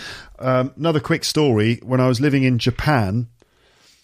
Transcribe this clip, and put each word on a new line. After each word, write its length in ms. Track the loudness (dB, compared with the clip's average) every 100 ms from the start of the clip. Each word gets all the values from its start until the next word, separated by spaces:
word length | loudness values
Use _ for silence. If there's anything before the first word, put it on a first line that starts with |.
| -18 -18 -20 -8
Um, 340 | -2 0 -2 -2
another 240 | -2 0
quick 240 | 0 -2
story. 560 | -2 0 2 2 2 -2
When 180 | -2 0
I 60 | 2
was 120 | 2
living 220 | 2 2
in 160 | 2 2
Japan, 720 | 0 0 0 0 0 -2 -6 _ _ _ _ _ _ _